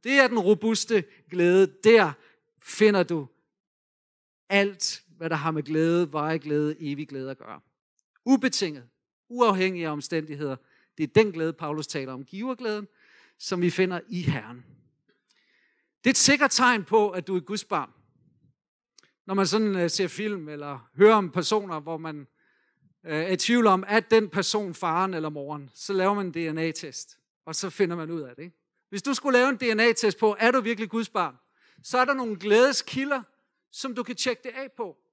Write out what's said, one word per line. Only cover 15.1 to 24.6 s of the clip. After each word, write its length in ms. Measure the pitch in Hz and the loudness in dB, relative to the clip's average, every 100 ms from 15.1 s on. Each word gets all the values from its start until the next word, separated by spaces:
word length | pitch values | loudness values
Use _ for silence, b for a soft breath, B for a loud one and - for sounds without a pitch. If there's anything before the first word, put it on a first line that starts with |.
| _ _ _ _ _ _ _ _ _ | _ _ _ _ _ _ _ _ _
Det 60 | 233 | 0
er 20 | |
et 40 | 262 | 4
sikkert 340 | - 277 285 | 4 4 2
tegn 340 | - 247 233 | 2 2 2
på, 260 | 175 220 208 | 2 2 2
at 160 | 185 170 | -2 -4
du 100 | 190 | -6
er 40 | |
Guds 240 | 147 208 | -4 -10
barn. 260 | - 175 135 _ _ _ _ _ _ _ _ _ _ _ b b - | -6 -6 -6 _ _ _ _ _ _ _ _ _ _ _ b b -4
Når 80 | |
man 120 | 196 190 | 0 2
sådan, 300 | 208 214 190 | 2 0 0
øh, 140 | 170 | -2
ser 180 | - 185 | -2 -4
film 400 | - 214 202 151 | -4 -6 -6 -10
eller 420 | 147 143 135 _ 131 | -12 -12 -14 _ 6
hører 180 | 208 | 6
om 160 | 220 185 | 6 2
personer, 500 | 180 160 220 202 160 | -4 -2 -2 -4 -10
hvor 160 | 147 160 | -10 -10
man, 300 | 160 151 135 _ _ _ _ _ _ _ 165 | -10 -12 -16 _ _ _ _ _ _ _ -8
øh, 100 | 156 | -4
er 120 | 170 | -2
i 80 | 185 | -2
tvivl 300 | - 240 226 | 2 4 6
om, 180 | 190 190 | 4 2
at 240 | 208 175 | 0 4
den 180 | 226 214 | 4 4
person 460 | 190 190 214 | -4 -2 -2